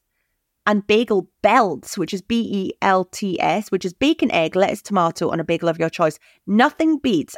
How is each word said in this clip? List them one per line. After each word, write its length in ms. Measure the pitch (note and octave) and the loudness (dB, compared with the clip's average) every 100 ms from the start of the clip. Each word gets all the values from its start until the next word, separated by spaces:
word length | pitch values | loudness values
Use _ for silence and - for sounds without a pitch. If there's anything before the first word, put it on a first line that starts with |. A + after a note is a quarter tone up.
| _ _ _ _ _ _ G3+ | _ _ _ _ _ _ -2
and 200 | G#3 G3 | 0 2
bagel 440 | G#3+ A#3+ G3+ F3+ _ | 2 2 0 -2 _
belts, 560 | G3+ B3 G3+ C#3 - G#3 | 2 4 2 -4 -8 -6
which 160 | E3 | -6
is 80 | F#3+ | -6
B 200 | - A#3 A3 | -4 -2 -2
E 200 | G3 F#3+ - | -4 -4 -2
L 240 | G3 F#3+ F3+ | 0 0 -2
T 340 | - G3 F3 | -6 -6 -2
S, 300 | D#3 F#3 - | 0 -2 -2
which 160 | F#3+ F#3 | -4 -4
is 80 | |
bacon, 360 | - C#4 D#4+ C4+ | -2 0 2 0
egg, 240 | E3+ D#3+ | 0 0
lettuce, 280 | F#3 - G#3 | 2 0 -2
tomato 480 | - G3 E3 - E3 | -2 0 0 0 -4
on 100 | E3 | -2
a 40 | |
bagel 220 | D#3+ E3+ E3+ | -2 -2 -2
of 80 | E3 | -2
your 100 | E3 | -2
choice. 300 | - D#3+ - _ _ - | 0 -2 -2 _ _ -2
Nothing 520 | G#3 D4 - D#4+ D4 | 2 2 2 0 0
beats 360 | C4 E3+ - | 0 0 -2